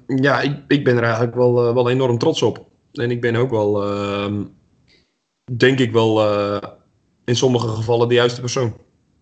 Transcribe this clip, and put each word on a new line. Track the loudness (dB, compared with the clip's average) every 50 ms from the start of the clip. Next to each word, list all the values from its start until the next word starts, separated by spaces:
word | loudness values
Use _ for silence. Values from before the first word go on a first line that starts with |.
| _
ja, | -4 -2 0 2 2 2 2
ik, | 0 -2 -4 -4 -2 0
ik | 0 2 2
ben | 2 2
er | 2
eigenlijk | 2 0 0 0 -2 -2 0
wel, | 2 2 4 4 2 2 2
eh, | 2
wel | 2 2 2
enorm | 2 2 2 0 0 2
trots | 0 0 0 0
op. | 0 -2 -2 -4 -10 _ _ _ _ _
En | -8 -6 -4 -4
ik | -2 -2
ben | -2 0 0
ook | 0 0 0
wel, | 0 0 0 0 0 -2 -2
ehm, | -4 -4 -4 -4 -4 -4 -4 -4 -4 -4 -6 -8 -10 -14 _ _ _ _ _ _ _ _ _ _ _ _ _ _ _ _ _ _ -10
denk | -2 2 2 2 4 2
ik | 0 0
wel, | 2 2 2 2 2 2
eh, | 2 0 0 0 -2 -4 -4 -6 -8 -12 -18 -20 _ _ _ _ _ _ _ _ _
in | -4 -2
sommige | 0 2 2 2 0 -2 -4
gevallen | -6 -4 -2 -2 0 0 2 2
de | 2
juiste | 2 2 2 0 -4
persoon | -8 -6 -4 -4 -4 -4 -6 -10 _ _ _ _ _ _ _ _